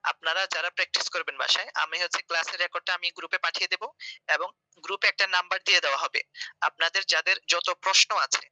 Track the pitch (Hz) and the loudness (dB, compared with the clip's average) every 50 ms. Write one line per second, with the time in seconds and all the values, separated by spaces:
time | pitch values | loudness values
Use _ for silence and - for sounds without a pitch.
0 | - 156 156 _ - 165 165 185 190 185 - 160 160 175 _ - 180 - - - | -2 -2 -4 _ -2 -2 0 0 -2 -2 -2 -4 -4 -2 _ -2 -2 0 0 -2
1 | - - - 175 165 - 143 135 131 127 - - 202 262 - - 156 156 160 170 | -2 -2 -2 -4 -4 -4 -4 -4 0 0 0 0 0 -4 -4 -4 -4 -2 -2 -4
2 | 180 165 - - - _ 170 165 160 - - 175 175 175 - 175 _ - 185 175 | -2 -2 -2 -6 -4 _ -2 -2 -2 -4 -2 -4 -4 -2 -2 -6 _ -4 -4 -2
3 | 180 175 _ - 165 165 - 180 - 165 - - 190 180 185 - 214 277 _ _ | -4 -6 _ -6 -6 -4 -4 -2 -2 -2 -2 -2 -4 -4 -4 -6 -6 -12 _ _
4 | - - - - _ - 156 147 170 190 _ _ _ _ _ 175 - - 196 - | -16 -16 -16 -14 _ 0 0 0 0 -6 _ _ _ _ _ _ -8 -8 -4 2
5 | - 208 - - 202 190 185 180 180 180 185 190 _ - 190 175 160 147 139 143 | 2 2 4 2 0 2 2 0 2 0 -2 -2 _ 4 4 4 4 4 2 2
6 | 160 - - - - _ _ - - - - _ - 151 _ - 165 165 - 196 | 0 -2 -2 -4 -4 _ _ -14 -14 -14 -6 _ -2 -2 _ 2 0 0 0 -2
7 | 196 - 170 160 - 180 190 - _ - 170 170 - - 175 _ - 190 190 - | 0 2 0 2 2 2 -2 -2 _ 0 0 2 2 -2 -4 _ 0 2 6 6
8 | - - 220 185 143 - - - - _ | 4 4 4 0 0 0 -2 -4 -4 _